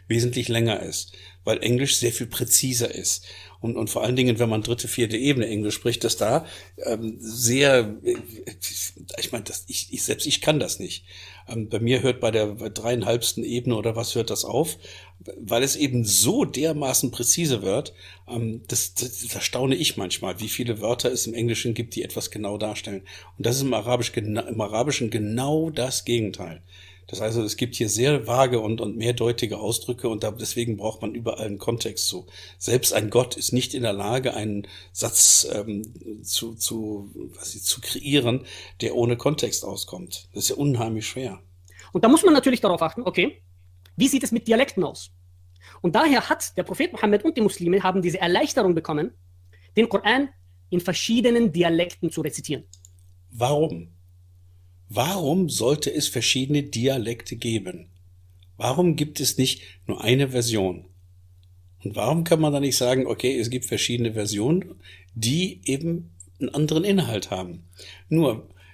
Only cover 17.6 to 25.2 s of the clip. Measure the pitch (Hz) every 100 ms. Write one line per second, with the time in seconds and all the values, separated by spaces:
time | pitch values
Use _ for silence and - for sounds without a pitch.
17.6 | 95 107 147 - - - - 120 113 113
18.6 | - 117 - - 123 - 120 - - 123
19.6 | 131 135 147 - 92 - 98 90 110 -
20.6 | 117 107 107 117 127 127 - 113 117 110
21.6 | 123 113 117 - - 107 - 107 101 101
22.6 | 107 104 - 98 95 - - - 107 131
23.6 | 135 113 110 123 117 - 107 107 - 113
24.6 | 104 107 143 135 113 113